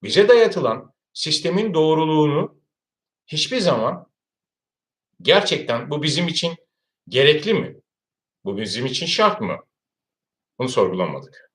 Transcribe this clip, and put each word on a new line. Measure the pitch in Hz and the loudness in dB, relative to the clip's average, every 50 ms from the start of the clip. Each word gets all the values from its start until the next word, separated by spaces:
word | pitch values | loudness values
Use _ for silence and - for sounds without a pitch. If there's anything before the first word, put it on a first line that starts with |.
| - | -8
Bize | 98 - 160 208 202 | -2 2 2 6 6
dayatılan | 247 233 226 190 185 185 147 120 110 - - - _ _ _ _ _ | 8 6 6 4 2 -2 -2 -2 -4 -4 -8 -18 _ _ _ _ _
sistemin | - - 160 151 - - 170 170 190 220 220 175 | -10 -6 -4 -4 -2 -2 -2 -2 0 -2 0 0
doğruluğunu | 160 156 156 156 156 160 156 156 156 151 151 143 151 190 - _ _ _ _ _ _ _ _ _ _ _ _ _ _ _ | 2 2 2 2 2 2 2 2 2 2 2 2 0 -2 -4 _ _ _ _ _ _ _ _ _ _ _ _ _ _ _
hiçbir | _ - 151 - - 254 254 | _ -6 -6 -4 -4 -2 -2
zaman | 202 175 139 113 110 127 175 175 - _ _ _ _ _ _ _ _ _ _ _ _ _ _ _ _ _ _ _ _ _ _ _ 90 | 0 0 0 0 -2 -4 -4 -6 -14 _ _ _ _ _ _ _ _ _ _ _ _ _ _ _ _ _ _ _ _ _ _ _ 2
gerçekten | - 160 202 202 - 175 - - - 117 117 131 135 | 4 4 4 4 2 -4 -4 -2 -4 -4 -6 -4 -6
bu | 147 147 147 | -6 -4 -4
bizim | 156 143 156 175 170 | -2 -2 -2 -2 -2
için | 160 - - 170 170 - _ _ _ _ _ _ _ _ _ - | -4 -4 -6 -6 -8 -8 _ _ _ _ _ _ _ _ _ -4
gerekli | 120 127 139 143 151 151 156 202 220 | 0 4 4 4 4 4 2 -2 -2
mi? | 160 - - - - _ _ _ _ _ _ _ _ _ _ _ _ _ | -2 -2 -6 -14 -20 _ _ _ _ _ _ _ _ _ _ _ _ _
Bu | 98 101 | -8 -8
bizim | 98 110 101 95 117 123 | -6 -6 -8 -6 -6 -6
için | 135 123 - 170 | -6 -6 -6 -6
şart | 160 - - 220 214 208 - | -6 -2 0 0 0 0 -2
mı? | 113 92 73 - - _ _ _ _ _ _ _ _ _ _ _ _ _ _ _ _ _ _ _ | -6 -6 -6 -8 -10 _ _ _ _ _ _ _ _ _ _ _ _ _ _ _ _ _ _ _
Bunu | 123 127 | -6 -4
sorgulamadık. | 127 - 104 92 90 90 90 80 69 67 - - _ - _ _ _ | 0 0 0 0 0 -2 -4 -4 -4 -10 -12 -16 _ -20 _ _ _